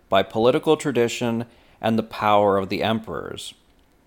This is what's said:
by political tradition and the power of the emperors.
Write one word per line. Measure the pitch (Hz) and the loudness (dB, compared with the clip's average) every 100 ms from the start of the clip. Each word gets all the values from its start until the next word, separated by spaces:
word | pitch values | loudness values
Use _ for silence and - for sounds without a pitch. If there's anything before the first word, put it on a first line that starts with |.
| - | 0
by | 98 | 2
political | 95 110 117 151 160 156 | 2 2 2 2 2 0
tradition | 156 120 117 - 120 113 117 _ _ - | 0 0 0 -2 -4 -4 -8 _ _ -6
and | 113 113 | -2 0
the | |
power | 110 - 107 104 104 98 | -2 -2 2 4 4 2
of | 95 | 0
the | 95 | -2
emperors. | 95 113 110 69 50 - - - _ _ _ _ | -2 -2 -6 -10 -10 -12 -16 -20 _ _ _ _